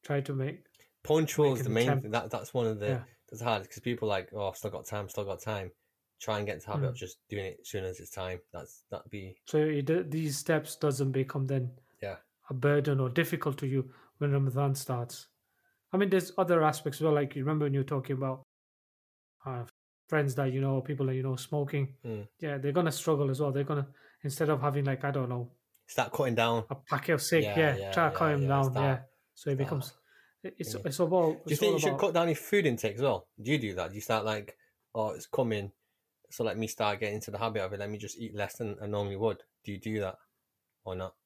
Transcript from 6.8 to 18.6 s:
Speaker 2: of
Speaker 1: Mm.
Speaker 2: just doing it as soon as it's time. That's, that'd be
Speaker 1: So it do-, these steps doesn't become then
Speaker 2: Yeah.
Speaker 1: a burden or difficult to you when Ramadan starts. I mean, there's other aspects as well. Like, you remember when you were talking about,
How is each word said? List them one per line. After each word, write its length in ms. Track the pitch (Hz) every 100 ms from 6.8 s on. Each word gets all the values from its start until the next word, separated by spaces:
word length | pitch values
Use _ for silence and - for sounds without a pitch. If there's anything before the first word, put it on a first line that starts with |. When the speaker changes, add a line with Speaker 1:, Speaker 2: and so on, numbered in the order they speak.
| 135
Speaker 2:
of 60 | -
Speaker 1:
Mm. 20 |
Speaker 2:
just 300 | 90 - _
doing 180 | 104 95
it 140 | -
as 60 | -
soon 140 | 104
as 160 | 92 90
it's 100 | 85
time. 300 | - 92 90 _
That's, 320 | 87 - - _
that'd 220 | - -
be 260 | 104 95 - -
Speaker 1:
So 120 | 156
it 280 | 151 147 139
do-, 180 | 170
these 340 | 165 156 156 139
steps 380 | - 156 156 -
doesn't 340 | 151 131 135
become 340 | 135 135 143 131
then 300 | 135 123 - _ _
Speaker 2:
Yeah. 180 | 101 95 _ _ -
Speaker 1:
a 40 |
burden 460 | 131 143 147 143 135
or 100 | 127
difficult 480 | 123 165 160 151 139
to 80 | 139
you 260 | 135 127 - - _
when 120 | 147
Ramadan 420 | 139 135 123 139 135
starts. 520 | - 123 120 - - _ _ _ _ _ _
I 60 | 190
mean, 120 | 196
there's 220 | 190 185 -
other 260 | 180 170
aspects 360 | 151 143 151 139
as 40 |
well. 100 | 156
Like, 220 | 147 143 143
you 80 |
remember 220 | 135 156 147
when 80 |
you 80 | 139
were 20 | 135 143
talking 200 | 131 135
about, 260 | 135 131 - _